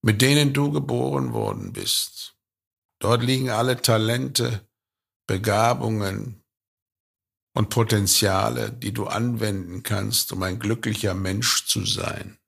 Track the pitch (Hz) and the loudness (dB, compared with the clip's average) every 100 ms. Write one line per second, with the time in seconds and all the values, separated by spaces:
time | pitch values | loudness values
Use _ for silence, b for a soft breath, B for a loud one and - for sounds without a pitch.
0 | 117 104 127 147 143 135 143 147 135 120 | 4 4 6 6 4 2 0 0 0 0
1 | 131 139 127 113 - - 50 - 50 - | 0 0 -2 -2 -2 -4 -8 -6 -2 -2
2 | - - - _ _ _ _ _ _ _ | -2 -10 -16 _ _ _ _ _ _ _
3 | 101 117 120 131 127 110 123 120 - 113 | 2 2 2 0 0 0 0 2 4 4
4 | 110 120 131 139 120 107 - _ _ _ | 4 0 -2 -2 -2 -2 -8 _ _ _
5 | _ _ - 95 107 101 117 123 117 107 | _ _ -4 -2 2 4 4 2 -2 -2
6 | 98 101 104 110 _ _ _ _ _ _ | -2 -4 -8 -12 _ _ _ _ _ _
7 | _ _ _ _ _ - 107 - 113 107 | _ _ _ _ _ -2 0 0 2 2
8 | 98 - 101 95 110 120 107 117 110 107 | 2 2 2 2 0 -2 -6 -6 -6 -4
9 | 101 107 120 113 110 98 87 90 - 101 | -4 -2 -2 -2 -2 -4 -6 -10 -4 -2
10 | 104 - - 95 92 92 104 117 117 107 | 0 -2 -2 -4 -4 -2 -2 -2 -2 -2
11 | 104 92 92 98 120 - - 107 98 - | -2 -2 -2 0 0 0 0 -2 -2 -2
12 | - - 98 - | -4 -6 -10 -16